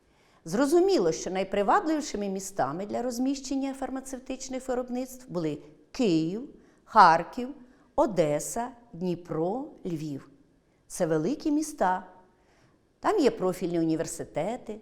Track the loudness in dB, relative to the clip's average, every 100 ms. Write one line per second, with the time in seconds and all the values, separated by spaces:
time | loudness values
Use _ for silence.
0 | _ _ _ _ -4 0 4 6 6 4
1 | 4 0 -4 -4 -2 0 4 2 2 -2
2 | -2 -6 -4 -6 -6 -4 -2 -2 -6 -4
3 | -4 -2 -2 -2 -4 -4 -4 -6 -8 -8
4 | -10 -12 -10 -10 -8 -8 -4 -4 -4 -6
5 | -6 -10 -8 -4 -2 -4 -10 -20 _ 0
6 | 2 4 2 -4 -10 -16 -20 _ _ 8
7 | 10 8 2 -6 -8 -10 -20 _ _ 0
8 | 2 4 2 0 -2 -6 -8 -10 -20 -6
9 | -4 -4 -6 -4 -2 -2 -8 -10 -8 -6
10 | -6 -10 -12 -20 _ _ _ _ _ -4
11 | 0 2 0 -2 0 0 -2 0 0 0
12 | -4 -20 _ _ _ _ _ _ _ _
13 | 0 2 2 2 -2 -2 -2 0 0 0
14 | -2 -6 -8 -4 -4 -6 -10 -14